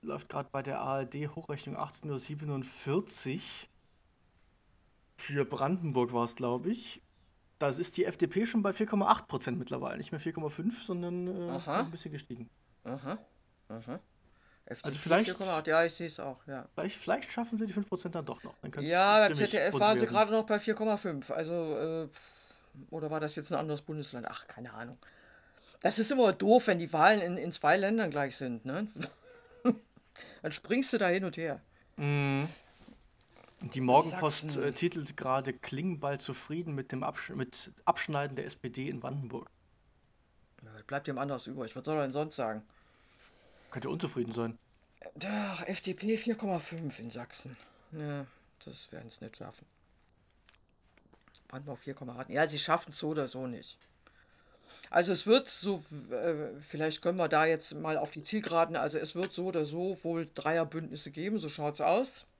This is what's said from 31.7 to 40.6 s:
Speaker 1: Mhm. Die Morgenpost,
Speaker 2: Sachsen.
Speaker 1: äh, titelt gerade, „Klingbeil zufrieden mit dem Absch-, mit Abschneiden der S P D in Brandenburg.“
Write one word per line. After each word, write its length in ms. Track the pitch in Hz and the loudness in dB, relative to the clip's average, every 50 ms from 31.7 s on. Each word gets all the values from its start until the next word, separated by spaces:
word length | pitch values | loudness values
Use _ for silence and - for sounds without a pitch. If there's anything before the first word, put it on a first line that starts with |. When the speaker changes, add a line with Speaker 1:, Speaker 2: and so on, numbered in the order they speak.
| _ _ _ _ _ | _ _ _ _ _
Speaker 1:
Mhm. 540 | - 147 147 143 143 143 139 139 139 143 165 165 - - - - - - - - - _ _ _ _ _ _ _ - - - - _ | -2 0 2 2 4 4 2 2 2 0 -2 -6 -10 -18 -20 -20 -20 -20 -20 -20 -20 _ _ _ _ _ _ _ -20 -20 -20 -16 _
Die 180 | - - - 131 | -12 -6 -4 0
Morgenpost, 600 | 131 127 123 143 165 170 165 180 175 151 143 - | 4 8 8 8 8 6 0 0 0 0 0 0
Speaker 2:
Sachsen. 220 | - 156 147 143 - | -4 -4 -4 -2 -2
Speaker 1:
äh, 100 | 143 131 | -2 -2
titelt 420 | - - 175 175 170 147 135 - | 0 0 0 0 -2 -8 -8 -8
gerade, 380 | - - 131 131 135 131 - 131 | -6 -2 0 0 0 0 -2 -6
„Klingbeil 640 | - - - - 135 165 190 175 147 143 143 139 139 | -8 -8 -8 -6 -2 -2 -2 -2 -2 -2 -4 -4 -4
zufrieden 560 | - - 131 - - - 151 165 175 165 147 | -4 -8 -8 -8 -6 -6 -4 -4 -4 -4 -4
mit 160 | 139 127 - | -6 -6 -4
dem 100 | - 131 | -6 -4
Absch-, 320 | 127 135 - - - - - | -4 -4 -4 -4 -8 -8 -4
mit 380 | - 131 120 - - - - - _ - | -4 -6 -6 -6 -14 -14 -14 -18 _ 0
Abschneiden 500 | - 170 - - - 156 143 143 143 135 | 0 0 2 0 -2 -2 -2 -2 -2 -4
der 100 | 135 143 | -6 -8
S 100 | - - | -8 -10
P 140 | - - 131 | -10 -10 -10
D 200 | 120 131 131 147 | -6 -6 -6 -6
in 100 | 147 127 | -6 -6
Brandenburg.“ 500 | 113 127 135 143 135 117 - - - - _ _ _ _ _ _ _ _ _ _ _ _ _ _ _ _ _ _ _ _ _ - | -8 -6 -6 -6 -6 -6 -8 -10 -12 -12 _ _ _ _ _ _ _ _ _ _ _ _ _ _ _ _ _ _ _ _ _ -20